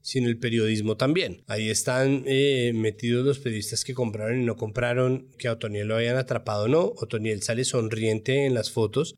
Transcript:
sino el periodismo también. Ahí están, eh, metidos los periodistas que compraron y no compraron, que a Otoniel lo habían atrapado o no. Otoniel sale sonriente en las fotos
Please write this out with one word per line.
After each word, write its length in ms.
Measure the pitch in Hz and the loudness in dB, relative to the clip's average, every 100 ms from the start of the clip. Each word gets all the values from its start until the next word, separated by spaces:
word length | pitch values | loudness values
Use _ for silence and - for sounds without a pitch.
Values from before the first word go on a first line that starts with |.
sino 280 | - 131 120 | -4 0 0
el 100 | 117 | 0
periodismo 580 | 120 113 110 110 107 107 | 0 2 2 2 0 0
también. 460 | 131 165 160 - - | 2 2 0 -6 -6
Ahí 220 | 107 110 | -2 0
están, 560 | 110 - 127 135 139 131 | 0 0 2 2 2 2
eh, 460 | 135 143 131 120 | 4 4 4 2
metidos 500 | 113 110 104 117 120 131 | 2 0 -2 0 2 2
los 120 | 139 | 0
periodistas 460 | 131 110 101 113 | -2 -4 -4 -6
que 80 | - | -6
compraron 460 | 127 120 104 107 123 | -2 -4 -2 -2 0
y 40 | |
no 120 | 120 110 | 0 -2
compraron, 720 | 110 107 120 123 131 131 - - | -4 -2 0 2 2 0 -4 -6
que 100 | 123 | -4
a 40 | |
Otoniel 340 | 113 110 104 104 | -4 -4 -4 -2
lo 100 | 110 | 0
habían 200 | 117 127 | 2 0
atrapado 480 | 127 117 - 104 | 0 -4 -2 0
o 40 | 107 | 2
no. 240 | 151 190 233 | 4 2 -2
Otoniel 460 | 110 113 110 104 | -6 -4 -2 -2
sale 200 | - 117 | -2 -2
sonriente 840 | 127 127 110 110 110 110 107 135 139 | 0 0 -2 0 0 0 0 2 2
en 80 | |
las 160 | 123 107 | 0 0
fotos 440 | - 107 117 165 | 0 0 0 -2